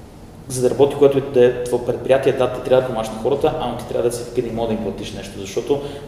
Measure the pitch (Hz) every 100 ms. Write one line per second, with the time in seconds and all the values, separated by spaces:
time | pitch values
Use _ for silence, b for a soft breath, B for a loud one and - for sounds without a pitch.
0 | - - - - - 127 123 120 143 -
1 | 139 135 131 123 123 120 - 123 - 117
2 | - 135 139 120 123 - - 127 127 113
3 | 113 - 123 139 156 - 123 120 - 123
4 | 120 - - 123 117 110 113 104 98 95
5 | 101 98 95 101 95 120 - 139 143 B